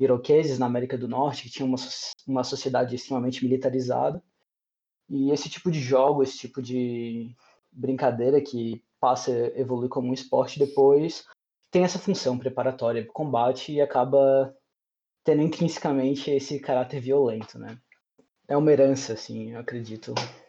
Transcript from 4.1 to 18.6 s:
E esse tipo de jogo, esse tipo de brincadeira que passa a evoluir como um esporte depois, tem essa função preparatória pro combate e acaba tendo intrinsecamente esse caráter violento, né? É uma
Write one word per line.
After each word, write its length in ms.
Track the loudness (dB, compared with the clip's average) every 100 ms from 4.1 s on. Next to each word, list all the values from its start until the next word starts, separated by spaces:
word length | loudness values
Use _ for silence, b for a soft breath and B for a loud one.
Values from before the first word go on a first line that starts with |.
| -4 -10 _ _ _ _ _ _ _ -8
E 220 | -2 0
esse 180 | 0 -2
tipo 200 | -6 -2
de 100 | -2
jogo, 440 | 2 4 4 4
esse 140 | 0 -2
tipo 240 | -12 -10
de 720 | -6 -4 -2 -4 -6 -8 -10 -16 b b _
brincadeira 720 | -8 -4 -2 0 0 2 2
que 420 | 0 -4 -6 -8 _ _
passa 320 | 0 0 0
a 280 | -2 -2 -2
evoluir 300 | -4 -2 -4
como 200 | -4 -4
um 40 |
esporte 440 | -4 -2 0 0 0
depois, 680 | 0 4 6 6 4 -6 -16 B _ _ _
tem 140 | 2
essa 160 | 2 0
função 380 | -2 -2 0 -2
preparatória 680 | -2 -2 -2 0 -2 -2
pro 100 | -4
combate 600 | -6 -2 2 2 0 -2
e 80 | 0
acaba 720 | 2 2 2 4 6 4 2 -4 _ _ _ _ _ _
tendo 200 | 2 2
intrinsecamente 880 | 2 0 -2 -2 -2 0 0 -2 0
esse 280 | -2 -2 -6
caráter 400 | -2 -2 -2 -4
violento, 600 | 0 2 2 0 -8 -14
né? 180 | -16 -18 _ _ _ _ _ _ -2
É 100 |
uma 140 | 2